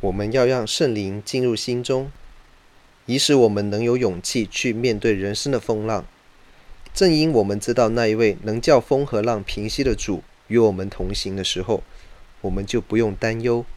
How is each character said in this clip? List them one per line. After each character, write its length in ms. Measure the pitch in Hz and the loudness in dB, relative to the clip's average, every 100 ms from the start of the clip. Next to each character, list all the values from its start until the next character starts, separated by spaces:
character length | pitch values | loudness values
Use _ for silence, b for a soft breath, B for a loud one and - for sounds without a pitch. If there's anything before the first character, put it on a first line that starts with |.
我 100 | 101 | -2
们 180 | 92 104 | -2 0
要 120 | 127 | 2
让 220 | 123 127 107 | 2 2 -2
圣 280 | - 151 | 0 0
灵 280 | 110 98 101 | 0 -4 -6
进 200 | 101 135 | -6 -2
入 120 | 127 110 | 0 0
心 260 | - 123 | -2 -4
中， 280 | 123 131 135 - - - - - _ - _ _ | -2 -2 -2 -12 -20 -20 -20 -20 _ -20 _ _
以 140 | - 127 | -4 0
使 160 | - | 4
我 140 | 143 113 | 6 6
们 200 | 104 104 | 4 -2
能 160 | 104 | -2
有 120 | 117 123 | 0 2
勇 260 | 120 87 | 0 -2
气 240 | - 127 104 | -4 -4 -4
去 260 | - 127 | -2 -2
面 260 | 110 123 107 | 0 0 0
对 140 | 117 | 0
人 220 | 101 98 | 0 0
生 180 | 104 - | -4 -2
的 80 | 131 | -2
风 260 | - 110 110 | 0 -2 0
浪。 200 | 107 - _ _ - b b b b - | -4 -6 _ _ -20 b b b b -14
正 180 | - 190 | 0 2
因 180 | 156 160 | 4 4
我 140 | 135 | 4
们 160 | 98 101 | 2 0
知 140 | - | -2
道 160 | 120 113 | 2 2
那 160 | 117 113 | 4 2
一 60 | |
位 240 | 110 113 95 | 4 2 2
能 140 | 107 110 | -4 -2
叫 220 | 123 143 | 4 4
风 240 | - 135 | 4 0
和 160 | 139 113 | 0 0
浪 220 | 110 113 | 0 -2
平 260 | 98 - 104 | -4 -6 -6
息 160 | - | -2
的 100 | 135 | -2
主 300 | 107 - 92 - _ _ | -2 -2 -6 -6 _ _
与 80 | 113 | 4
我 160 | 113 | 4
们 160 | 95 95 | 2 -6
同 260 | - 92 | -6 -6
行 220 | 101 - 98 | -4 -6 -4
的 80 | |
时 160 | 92 - | -4 -4
候， 240 | 95 107 - b b b b - | -2 -2 -4 b b b b -10
我 80 | 101 | -4
们 160 | 92 | -4
就 160 | 98 120 | -2 -4
不 160 | - 110 | 0 0
用 180 | 113 | 0
担 260 | 98 117 113 | 0 -4 -2
忧 220 | 117 117 117 | -2 -2 -2